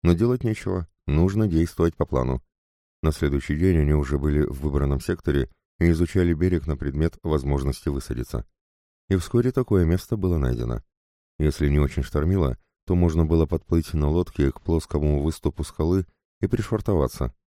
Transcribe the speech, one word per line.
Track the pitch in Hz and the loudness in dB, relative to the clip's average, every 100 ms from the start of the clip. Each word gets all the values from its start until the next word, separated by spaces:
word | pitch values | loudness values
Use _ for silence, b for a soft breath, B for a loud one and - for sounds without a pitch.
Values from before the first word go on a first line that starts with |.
Но | 85 | 4
делать | 87 117 127 | 4 2 0
нечего, | 117 110 95 92 85 _ - | -2 -4 -4 -6 -8 _ -2
нужно | 76 92 101 107 | 2 2 2 0
действовать | 80 85 - 85 - | 0 0 0 -2 0
по | |
плану. | 78 69 64 65 _ _ _ _ _ _ | -2 0 -2 -4 _ _ _ _ _ _
На | 80 | -2
следующий | - 73 69 - 78 | 0 0 -2 -2 0
день | 92 82 | 2 4
они | 73 | 4
уже | 76 69 71 | 2 0 -2
были | 73 73 | 0 0
в | 76 67 | -2 -2
выбранном | 73 71 69 69 | -4 0 0 -2
секторе | - 90 - 71 64 _ _ _ | -4 -4 -2 -2 -2 _ _ _
и | 85 | 2
изучали | 82 87 98 87 | 2 2 2 2
берег | 78 92 87 71 | 2 0 0 -2
на | 71 | -6
предмет | 71 69 82 - | -4 -2 -2 -2
возможности | 82 76 69 69 67 65 - | -2 -2 0 0 -2 -4 -6
высадиться. | 69 - 60 60 57 - _ _ _ _ _ _ | -6 -6 -8 -6 -8 -10 _ _ _ _ _ _
И | 95 | -2
вскоре | - 117 123 | 0 0 0
такое | 127 123 98 80 | -2 2 2 4
место | 90 - 107 | 0 -2 -4
было | 92 82 | 0 0
найдено. | 64 58 60 58 - _ _ _ _ - | 0 -2 -4 -6 -10 _ _ _ _ -2
Если | 73 - 73 | -2 0 0
не | 73 | 2
очень | 69 - | 2 -2
штормило, | 67 76 78 95 71 60 _ _ - | -4 -2 0 2 0 -2 _ _ -2
то | |
можно | 87 87 80 | 2 2 2
было | 78 82 78 | 2 2 2
подплыть | 82 - 85 - | -2 0 -2 0
на | 78 73 | -2 0
лодке | 82 90 - 69 | 0 -2 0 -2
к | - | -2
плоскому | - 82 - 76 73 73 | -2 -2 0 -2 0 0
выступу | 76 - - - | -2 -2 -6 -4
скалы | 76 - 80 95 90 _ _ _ | -10 -4 0 0 -2 _ _ _
и | 95 | -2
пришвартоваться. | 117 - 107 - 90 65 - 62 - | -2 -2 -4 0 0 0 -2 -6 -6